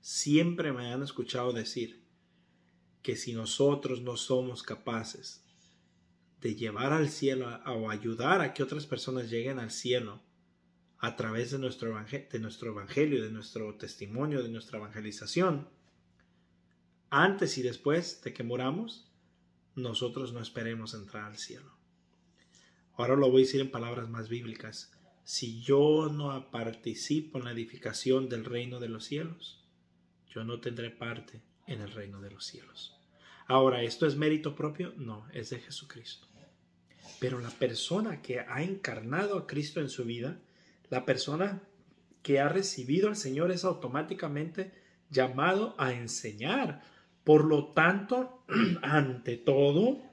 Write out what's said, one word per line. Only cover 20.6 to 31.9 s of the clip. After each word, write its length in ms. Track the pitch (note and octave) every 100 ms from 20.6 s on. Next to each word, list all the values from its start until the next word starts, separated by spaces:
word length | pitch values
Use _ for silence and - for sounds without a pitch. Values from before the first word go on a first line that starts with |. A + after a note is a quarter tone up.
| A2+ A2+ A2
entrar 320 | A2 G2+ G#2 G#2
al 120 | G#2+
cielo. 360 | - A#2+ C#3+ _ _ _ _ _ _ _ _ _ _ _ _ -
Ahora 200 | B2 C#3
lo 140 | C3+
voy 120 | B2+
a 40 | C3
decir 140 | C#3
en 120 | C3+
palabras 380 | B2 A#2 A#2+ A#2
más 200 | A2+ A2
bíblicas. 640 | A#2+ A#2 A2 A2 - - _ _ _
Si 380 | - - A#2+ A2+
yo 480 | A#2+ C#3 D3+ D#3 D#3
no 400 | D3 C#3+ C3+ -
participo 840 | A#2 A2+ A2 - A2+ - D3+ D3+ C3
en 80 | A#2+
la 60 |
edificación 800 | A#2 A2+ - A#2 A2 C3 C3 C3
del 160 | A#2+ A2
reino 340 | A#2+ B2 B2
de 100 | A#2+
los 160 | A2 -
cielos, 600 | D3 E3 E3+ - - _ _ _ _ _ _ _
yo 140 | -
no 160 | A2+ A#2+
tendré 320 | B2+ A#2 A#2
parte 500 | - A#2 A#2 - A2 _ _ -
en 160 | A#2+
el 100 | G2+